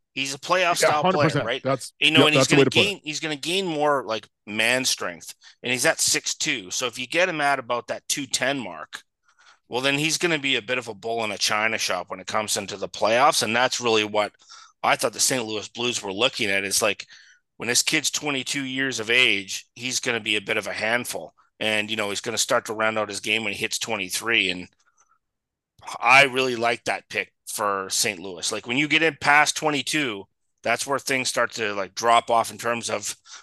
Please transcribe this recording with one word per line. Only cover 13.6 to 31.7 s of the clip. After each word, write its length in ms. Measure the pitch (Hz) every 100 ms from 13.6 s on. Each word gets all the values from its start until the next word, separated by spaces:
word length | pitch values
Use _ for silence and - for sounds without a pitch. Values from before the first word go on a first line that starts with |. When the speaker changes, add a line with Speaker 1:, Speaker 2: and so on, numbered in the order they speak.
| 127 -
Speaker 1:
really 240 | 120 110
what 280 | 107 104 101 - - - - _
I 140 | 117 143
thought 160 | 127
the 60 | -
Saint 260 | - 131 110
Louis 220 | 107 95
Blues 340 | - 120 113
were 100 | 101
looking 380 | 95 131 - 107
at. 140 | 98
It's 180 | 98 -
like, 240 | 110 98 - - - _ _ -
when 100 | 107
this 140 | 120
kid's 280 | - 156 131
twenty-two 540 | - 147 139 123 143
years 360 | 135 131 135 117
of 100 | 107
age, 560 | 123 123 101 95 - -
he's 260 | - 123 120
gonna 200 | 131 117
be 160 | 110 107
a 40 |
bit 160 | 101 110
of 100 | 98
a 60 |
handful. 600 | 92 107 120 120 95 85 - _ -
And, 300 | 110 107 107
you 60 | 110
know, 140 | 104
he's 100 | 98
gonna 180 | 123 110
start 280 | - 123 -
to 80 |
round 240 | 107 110 110
out 100 | 104
his 120 | 98
game 240 | 110 110
when 80 | 107
he 60 | 101
hits 180 | 113 -
twenty-three. 720 | - 107 92 - 113 117 95
And 180 | 90 90 _ _ _ _ _ _ _ _ _ _ _ - -
I 240 | 117 131
really 320 | 139 127 131 117
like 280 | 117 120
that 240 | - 98 -
pick 240 | 107 92 _ -
for 420 | - 104 98 95
Saint 280 | - 117 95
Louis. 320 | 95 85 -
Like, 160 | 107 -
when 100 | 123
you 120 | 151
get 140 | 156
in 140 | 160 143
past 360 | - 147 147 -
twenty-two, 680 | 156 147 123 156 135 101 95 _ _ _
that's 220 | 110 117 -
where 120 | 135
things 300 | - 135 123
start 240 | - 117
to, 200 | - 107